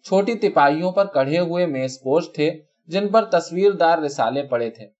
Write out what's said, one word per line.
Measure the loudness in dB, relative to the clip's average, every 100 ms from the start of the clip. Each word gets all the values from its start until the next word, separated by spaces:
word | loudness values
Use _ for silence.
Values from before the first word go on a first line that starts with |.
چھوٹی | 0 0 0
تپاہیوں | -2 0 4 4 2 -2
پر | 0
کڑھے | 0 0 0 0
ہوئے | -2 -2 -2
میز | -2 -6 -6
پوش | 0 0 0
تھے | -2 -2 -2 _ _ -6
جن | -4 2
پر | 0
تصویر | 2 -2 -2 0 2
دار | 4 2 2
رسالے | -2 -2 -2 -2
پڑے | -4 -4 -4
تھے۔ | -8 -20